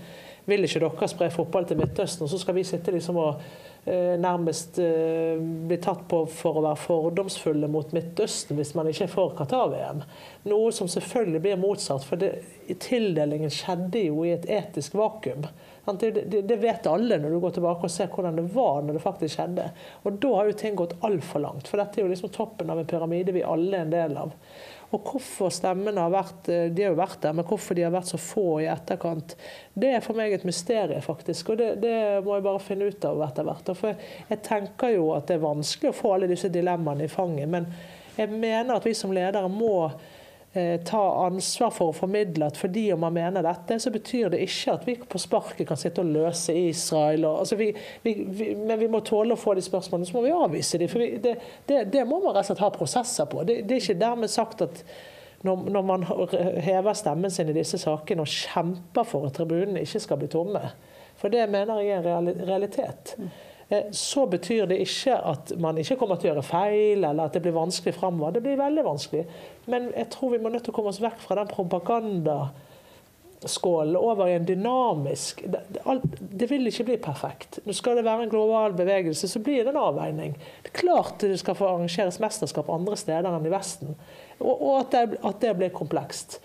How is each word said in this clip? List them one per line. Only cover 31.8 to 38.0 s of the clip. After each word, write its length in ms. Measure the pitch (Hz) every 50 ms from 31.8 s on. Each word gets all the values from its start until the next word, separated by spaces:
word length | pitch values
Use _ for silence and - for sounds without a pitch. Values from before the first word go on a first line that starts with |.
| 208
det 100 | 233 226 226 220 208 202 196 190
må 80 | 202 202
jeg 140 | 202 196 202
bare 180 | 196 196 196
finne 240 | - 202 190 202 208
ut 160 | 196 202 -
av 160 | 147 151 147 151 147
etter 180 | 135 - 156
hvert. 240 | 160 156 156 - -
Og 80 | 185 -
for 160 | - - 190
jeg 480 | - - - - - - - 214 214 -
tenker 560 | - 226 208 202 285 - - - 247 226 190
jo 160 | 160 156 151
at 160 | 151 143 -
det 80 | 185 160
er 80 | 156
vanskelig 480 | 151 147 147 151 - - - - 277 202
å 60 | - -
få 140 | 233 190
alle 180 | 185 190 180 180
disse 160 | 175 - 196
dilemmaene 560 | 175 175 170 180 175 170 165 151 143 143 151
i 60 | 151 -
fanget, 340 | - 190 175 160 143 143 156 175
men 160 | 175 170 170 170 - - - - -